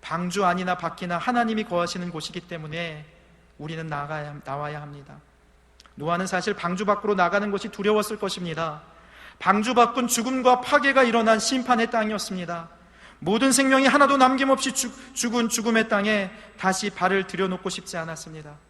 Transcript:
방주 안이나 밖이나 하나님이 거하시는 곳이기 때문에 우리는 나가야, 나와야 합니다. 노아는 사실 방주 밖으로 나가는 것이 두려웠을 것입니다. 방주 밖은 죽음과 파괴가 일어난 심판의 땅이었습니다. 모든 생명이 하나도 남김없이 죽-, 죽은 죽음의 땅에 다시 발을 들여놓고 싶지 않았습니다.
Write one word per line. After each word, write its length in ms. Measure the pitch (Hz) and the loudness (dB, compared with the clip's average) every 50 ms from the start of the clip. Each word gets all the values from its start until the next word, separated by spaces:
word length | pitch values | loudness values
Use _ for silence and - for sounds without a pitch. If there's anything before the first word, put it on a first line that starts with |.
방주 440 | - - 156 170 180 180 175 202 202 | -8 -6 -6 -4 -4 -4 -2 0 2
안이나 320 | 180 175 185 185 180 180 | 2 2 0 -2 -4 -4
밖이나 400 | 180 - 165 - - 190 175 175 | -4 -4 -8 -8 -6 -6 -4 -4
하나님이 460 | 170 170 - 247 240 233 220 220 214 214 | -4 -2 0 0 0 0 0 -2 -4 -4
거하시는 480 | - 180 175 175 170 - 185 175 175 | -2 -2 -2 -2 -2 -4 -8 -8 -8
곳이기 300 | 170 160 151 - - 175 | -8 -10 -12 -10 -12 -12
때문에 640 | 170 - 175 165 156 151 156 165 170 165 156 151 151 - - - _ _ _ _ _ _ _ | -12 -12 -14 -12 -12 -10 -8 -8 -8 -8 -10 -14 -18 -20 -20 -20 _ _ _ _ _ _ _
우리는 300 | _ 147 156 165 160 160 | _ -12 -10 -10 -10 -8
나가야, 540 | 160 151 143 143 147 156 151 147 147 147 147 - | -8 -6 -6 -6 -6 -8 -8 -8 -10 -12 -14 -10
나와야 380 | 135 135 143 147 147 151 147 | -10 -8 -6 -6 -8 -8 -10
합니다. 360 | 147 147 143 143 139 139 143 147 _ _ _ _ _ _ _ _ _ _ _ _ - - _ | -12 -14 -16 -18 -18 -20 -20 -20 _ _ _ _ _ _ _ _ _ _ _ _ -20 -20 _
노아는 320 | - 143 156 175 175 185 | -8 -2 -2 -2 -2 -2
사실 260 | 185 185 180 175 214 202 | -2 -2 -2 -2 -2 -4
방주 320 | 202 - 175 180 190 208 | -2 -2 -4 -4 -2 0
밖으로 300 | 196 208 226 - 208 208 | 0 0 0 0 -2 2
나가는 340 | 190 180 175 185 202 208 208 | 2 2 2 2 0 0 0
것이 200 | 202 196 - 214 | -4 -6 -6 -8
두려웠을 500 | - - 196 208 214 214 202 - 220 202 | -10 -4 0 2 2 2 0 -2 -6 -6
것입니다. 640 | - 190 180 185 180 170 160 156 165 160 151 151 - - - - - - - - - - - _ | -6 -6 -6 -6 -6 -6 -6 -4 -6 -6 -6 -10 -16 -20 -20 -20 -20 -20 -20 -20 -20 -20 -16 _
방주 340 | - 180 196 208 214 240 254 | 2 4 4 4 4 2 6
밖은 340 | 240 233 233 247 254 247 | 6 6 6 4 -2 0
죽음과 540 | 240 - - 220 254 262 262 247 247 247 247 | 0 0 -2 0 -2 -2 2 4 4 4 4
파괴가 420 | - - 294 285 262 277 269 269 262 | 4 2 2 4 4 6 6 6 4
일어난 360 | 240 220 233 226 220 226 214 | 6 4 2 4 4 4 4
심판의 500 | 208 - 269 262 247 247 247 226 226 233 | 2 0 -2 -2 2 2 2 2 2 0
땅이었습니다. 840 | - 226 214 214 220 196 - - 196 185 175 160 175 170 165 - - - - - _ - - - - _ | 0 -2 0 0 -2 -4 -6 -6 -6 -8 -6 -8 -8 -10 -10 -14 -20 -20 -20 -20 _ -20 -20 -20 -20 _
모든 320 | - 160 202 226 262 269 | -2 0 2 4 4 4
생명이 360 | 247 262 277 269 269 262 277 | 4 4 4 4 4 6 6
하나도 300 | 262 233 294 285 269 277 | 6 6 6 6 6 6
남김없이 560 | 269 262 254 269 262 269 269 269 262 - 269 - | 6 6 4 4 2 2 2 2 2 0 -4 -2
죽-, 420 | - - 240 - - - - - | -2 -4 -4 -6 -14 -20 -16 -8
죽은 340 | - - 240 214 240 233 226 | -4 -4 -2 0 0 0 0
죽음의 400 | - - 208 233 226 226 220 226 | -2 -2 0 2 2 2 2 2
땅에 400 | 226 202 196 214 214 202 196 185 - - - - - | 0 0 0 0 0 0 -2 -4 -10 -16 -20 -20 -14
다시 320 | - - 190 185 190 - 202 | -2 -2 0 0 0 -4 -6
발을 380 | - - 175 190 190 196 185 | -4 -2 0 0 2 0 -2
들여놓고 420 | 190 - 165 185 185 180 180 - 190 | -2 -4 -4 -2 -2 -2 -4 -6 -8
싶지 280 | - - - - - | -8 -8 -10 -10 -10
않았습니다. 580 | 170 165 165 160 156 - 165 160 156 151 151 147 147 _ | -8 -8 -8 -12 -14 -14 -16 -16 -16 -16 -18 -20 -20 _